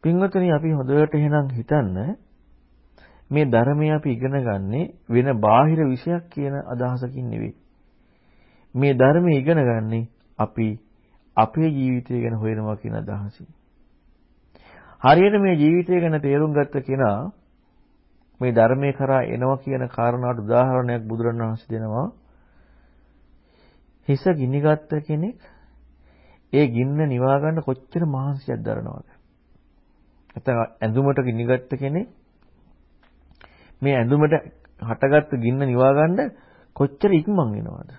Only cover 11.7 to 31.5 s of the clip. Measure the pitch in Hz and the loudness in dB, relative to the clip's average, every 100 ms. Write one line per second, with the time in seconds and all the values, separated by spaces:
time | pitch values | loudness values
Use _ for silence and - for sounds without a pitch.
11.7 | 139 127 123 123 123 117 113 110 110 107 | 0 -2 -2 -4 -6 -4 -4 -4 -4 -6
12.7 | 107 107 107 104 104 101 - - - _ | -8 -8 -8 -8 -10 -10 -14 -20 -20 _
13.7 | _ _ _ _ _ _ _ _ - - | _ _ _ _ _ _ _ _ -20 -20
14.7 | - - - 127 151 196 208 196 170 147 | -20 -20 0 6 6 6 4 2 4 4
15.7 | 170 175 180 170 156 139 143 156 147 143 | 4 2 0 0 0 0 0 2 0 -2
16.7 | 139 127 135 120 101 165 - _ _ _ | -4 -4 0 0 0 -6 -14 _ _ _
17.7 | _ _ _ _ _ _ _ 127 117 113 | _ _ _ _ _ _ _ 0 4 4
18.7 | 131 143 135 135 135 113 117 127 135 139 | 4 -2 -2 0 0 0 -2 -2 -2 -4
19.7 | 131 123 - 117 123 123 117 104 120 131 | -6 -6 -2 -2 0 -4 -4 0 2 2
20.7 | 127 123 120 110 113 117 117 113 113 - | 0 -2 -4 -6 -4 -4 -2 -6 -6 -8
21.7 | 113 110 110 175 - _ _ _ _ _ | -8 -6 -6 -6 -10 _ _ _ _ _
22.7 | _ _ _ _ _ _ _ _ _ _ | _ _ _ _ _ _ _ _ _ _
23.7 | _ _ _ - 139 190 160 127 139 151 | _ _ _ -2 0 0 0 0 0 0
24.7 | 151 - 156 151 151 190 - - - _ | 0 -2 -8 -4 -4 -4 -8 -20 -20 _
25.7 | _ _ _ _ _ _ _ _ 139 143 | _ _ _ _ _ _ _ _ 0 2
26.7 | 117 131 147 151 123 127 139 151 160 139 | 0 -2 0 -2 0 0 2 0 -2 -4
27.7 | 131 - 170 165 135 135 139 - 117 110 | -8 -6 -4 -2 -2 -4 -6 -6 -6 -6
28.7 | 110 113 - - _ _ _ _ _ _ | -6 -8 -12 -18 _ _ _ _ _ _
29.7 | _ _ _ _ _ _ - - 120 113 | _ _ _ _ _ _ -8 -4 -2 -2
30.7 | _ 110 113 139 139 127 113 120 | _ -2 0 2 0 -2 -2 0